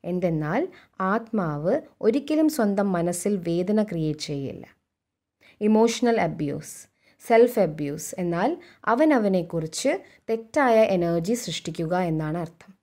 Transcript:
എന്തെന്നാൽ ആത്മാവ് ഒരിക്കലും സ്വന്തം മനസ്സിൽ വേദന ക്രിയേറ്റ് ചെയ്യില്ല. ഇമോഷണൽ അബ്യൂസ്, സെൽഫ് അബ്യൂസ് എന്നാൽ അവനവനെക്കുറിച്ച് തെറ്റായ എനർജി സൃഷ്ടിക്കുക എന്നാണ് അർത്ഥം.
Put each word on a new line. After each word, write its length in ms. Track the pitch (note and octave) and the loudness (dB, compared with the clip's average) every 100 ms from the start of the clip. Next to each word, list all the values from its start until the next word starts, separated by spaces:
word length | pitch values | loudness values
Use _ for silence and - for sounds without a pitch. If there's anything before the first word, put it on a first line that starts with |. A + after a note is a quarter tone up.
എന്തെന്നാൽ 580 | E3+ F3+ F3+ D#3+ D3+ G3+ F#4 - _ _ | -4 -2 0 -2 -2 -2 -4 -8 _ _
ആത്മാവ് 680 | F#3+ G#3+ A#3 G#3 E3+ D3 D#3+ C#4 - _ | -2 -2 -2 -4 -4 -4 -2 -2 -4 _
ഒരിക്കലും 480 | G#3+ A#3+ C#4+ D4+ D#4 | 0 0 0 2 2
സ്വന്തം 380 | D4+ G#3+ G3+ G3+ | 2 0 0 0
മനസ്സിൽ 420 | F3+ E3+ F3 G3+ G#3 | 0 0 -2 -4 -4
വേദന 420 | E3+ E3+ F3+ G#3+ | -2 -2 0 0
ക്രിയേറ്റ് 440 | G#3 E3+ D#3 D3+ - | 0 -2 -4 -4 -6
ചെയ്യില്ല. 380 | C#3+ C3+ - - _ _ _ _ _ _ _ _ _ | -8 -8 -10 -16 _ _ _ _ _ _ _ _ _
ഇമോഷണൽ 560 | G#3+ G#3+ A3+ A3+ A#3+ A3+ | 2 4 4 2 0 2
അബ്യൂസ്, 540 | F3 D3+ D3 C#3+ - - - _ _ _ | 0 -2 -6 -6 -10 -18 -20 _ _ _
സെൽഫ് 360 | - A3+ A#3+ A#3+ | 2 6 6 4
അബ്യൂസ് 500 | F3 D#3 C#3+ D#3 - - | 0 0 -6 -6 -10 -6
എന്നാൽ 340 | F3 E3+ A3 E4+ - _ | -4 0 -2 -2 -10 _
അവനവനെക്കുറിച്ച് 1080 | - A#3 D#4 C#4 G#3 F#3 E3+ E3+ D#3+ - C4+ F#4 - _ | 0 4 4 4 4 0 0 -4 -6 -4 -2 -2 -6 _
തെറ്റായ 540 | - A3+ A3+ D4+ C4+ A3 A3 | -6 -6 -4 0 4 6 4
എനർജി 480 | F#3 E3+ E3+ E3+ A#3 | 2 2 0 0 -2
സൃഷ്ടിക്കുക 580 | - D#3+ - D#3+ D#3+ F3+ | -4 -8 -8 -6 -2 -2
എന്നാണ് 340 | F3+ D#3 D#3 D#3+ | 0 -2 -2 -4
അർത്ഥം. 340 | E3 _ - - | -8 _ -20 -20